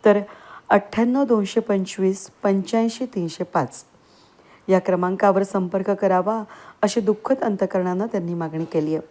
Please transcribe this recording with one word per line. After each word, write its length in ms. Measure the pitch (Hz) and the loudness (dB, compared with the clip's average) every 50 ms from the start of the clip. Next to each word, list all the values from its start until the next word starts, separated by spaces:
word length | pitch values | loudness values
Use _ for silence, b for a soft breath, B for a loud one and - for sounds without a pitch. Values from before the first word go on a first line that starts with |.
| - | 6
तर 140 | 214 202 208 196 B B B B B B B B - | 6 4 4 0 B B B B B B B B 2
अठ्ठ्याण्णव 560 | 208 202 202 - - 214 233 240 247 277 285 | 2 2 2 -2 -2 0 0 2 2 0 2
दोनशे 340 | 233 240 214 202 190 - 233 | 2 2 2 2 0 -2 -4
पंचवीस 720 | 220 - 202 196 185 185 - - 190 190 196 196 - - - _ - | 0 0 -2 -2 -2 -4 -4 0 0 0 0 -2 -8 -16 -16 _ 0
पंच्याऐंशी 640 | 202 196 196 185 - - 226 226 233 220 - 262 | 0 0 0 0 0 0 0 0 0 -2 -4 -8
तीनशे 380 | 247 - 196 170 160 - - 180 | -6 -4 -4 -4 -4 -4 -6 -8
पाच 420 | - - 185 135 - - - - _ _ _ b b b b b b b b b b b b b - | -2 -2 -2 -2 -2 -6 -12 -12 _ _ _ b b b b b b b b b b b b b 2
या 100 | 190 180 | 2 2
क्रमांकावर 640 | 185 - 185 180 180 180 190 190 208 202 185 196 196 | 4 0 0 0 0 -2 0 4 4 4 4 4 0
संपर्क 460 | 190 - 196 185 175 185 190 190 208 | 0 -2 -2 -2 -2 -2 -4 -2 -2
करावा, 540 | 196 190 208 190 185 180 180 208 220 226 208 B B B B B B B | -2 0 2 2 2 2 2 0 -2 -4 -6 B B B B B B B
अशी 200 | - 208 - 240 | -2 0 0 0
दुःखद 360 | 202 208 208 208 - - 269 262 | 0 0 0 0 0 -2 -2 0
अंतकरणानं 640 | - 226 202 190 196 190 - 190 180 180 180 185 214 | 0 -2 0 0 -2 -2 0 0 0 0 -2 -2 -2
त्यांनी 280 | 233 - 196 170 175 175 | -2 -2 -4 -2 -2 -4
मागणी 320 | 170 165 156 156 160 165 | -4 -6 -6 -4 -6 -6
केली 300 | 160 - 160 151 151 160 | -2 -2 -2 0 0 -2
आहे. 120 | 156 - - | -4 -6 -10